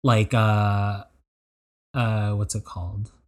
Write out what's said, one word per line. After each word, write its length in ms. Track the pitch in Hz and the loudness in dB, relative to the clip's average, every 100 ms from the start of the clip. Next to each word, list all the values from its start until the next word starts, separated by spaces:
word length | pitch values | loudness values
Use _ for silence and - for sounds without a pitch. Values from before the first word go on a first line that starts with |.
like, 300 | 135 113 107 | 4 2 4
uh, 680 | 117 110 107 104 101 101 101 - _ _ _ _ _ _ _ _ | 2 4 4 2 0 -2 -4 -12 _ _ _ _ _ _ _ _
uh, 380 | 131 113 110 104 | -2 0 0 0
what's 220 | 104 104 | -2 -2
it 100 | 110 | -6
called? 460 | - - 87 98 107 _ | -8 -10 -8 -8 -10 _